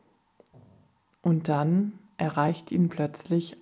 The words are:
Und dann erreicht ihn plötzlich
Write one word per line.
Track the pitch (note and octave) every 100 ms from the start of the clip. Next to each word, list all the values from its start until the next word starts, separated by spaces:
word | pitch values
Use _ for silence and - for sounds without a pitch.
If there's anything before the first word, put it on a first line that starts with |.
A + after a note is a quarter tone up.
| _ _ _ _ _ - - - _ _ _ _
Und | F3 D#3+ D#3+
dann | D3 D3+ F3 G#3 - - -
erreicht | D#3+ D3 D3 D#3+ -
ihn | F3 E3+
plötzlich | - D3 - - E3+ E3+ -